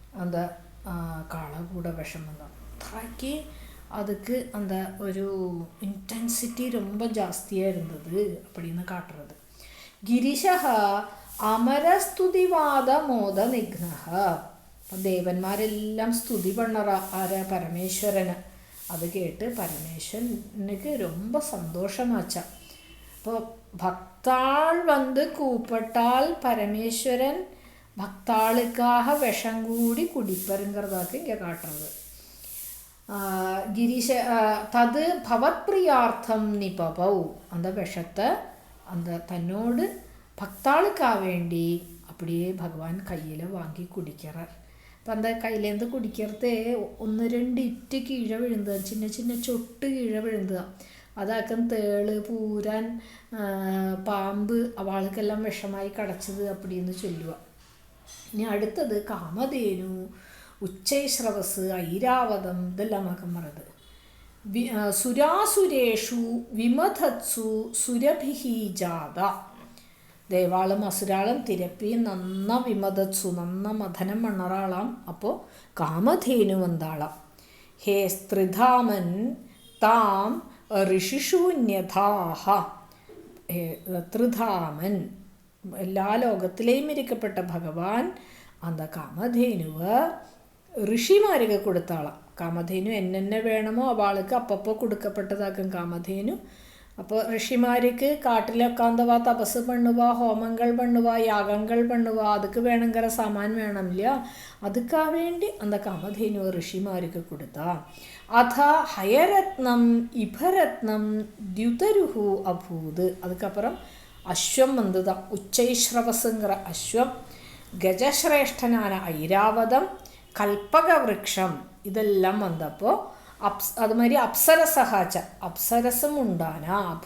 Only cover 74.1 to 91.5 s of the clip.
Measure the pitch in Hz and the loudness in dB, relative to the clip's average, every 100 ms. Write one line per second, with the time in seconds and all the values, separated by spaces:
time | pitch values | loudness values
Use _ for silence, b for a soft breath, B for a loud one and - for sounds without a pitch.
74.1 | 214 233 190 180 190 190 185 240 - - | -2 -2 -2 -2 -2 -2 -2 -4 -6 -12
75.1 | 170 208 330 B B B - 156 160 226 | -6 -4 -4 B B B -4 -2 2 2
76.1 | 359 240 247 196 190 180 165 156 156 156 | 2 4 4 4 2 0 -2 -4 -6 -6
77.1 | - - - B B B B - 202 190 | -8 -20 -20 B B B B 0 2 2
78.1 | 190 - 196 185 180 247 247 233 202 170 | -2 -4 0 2 4 6 6 4 2 0
79.1 | 185 247 285 - B - - 214 233 214 | -2 -4 -6 -12 B -20 0 4 6 6
80.1 | 190 208 240 - B B 202 190 190 185 | 4 2 -2 -8 B B 2 4 2 2
81.1 | 269 - 370 359 320 226 196 180 190 202 | -2 2 4 4 4 2 2 0 2 4
82.1 | 208 170 156 - 196 165 - - B B | 4 0 -2 2 2 2 -8 -20 B B
83.1 | B B - - 175 165 - - 180 170 | B B -16 -8 -6 -4 -8 -6 -6 -4
84.1 | 226 240 233 226 185 160 151 185 196 - | 0 2 2 0 0 -2 -4 -2 -2 -4
85.1 | - - - _ _ 190 - 190 190 196 | -10 -20 -20 _ _ -14 -8 -4 0 0
86.1 | 226 247 196 185 - 233 262 302 294 247 | 2 2 0 -2 0 2 2 2 -2 -2
87.1 | 226 208 190 180 165 170 165 180 226 339 | -2 -4 -4 -4 -4 -4 -4 -2 0 -2
88.1 | - B B B B 170 160 156 165 143 | -4 B B B B -6 -6 -6 -10 -10
89.1 | 156 240 240 247 196 160 156 180 240 330 | -6 0 2 2 2 -4 -4 2 2 2
90.1 | - B B B _ _ - 202 233 - | -2 B B B _ _ -4 0 2 6
91.1 | 392 415 311 220 | 6 8 6 4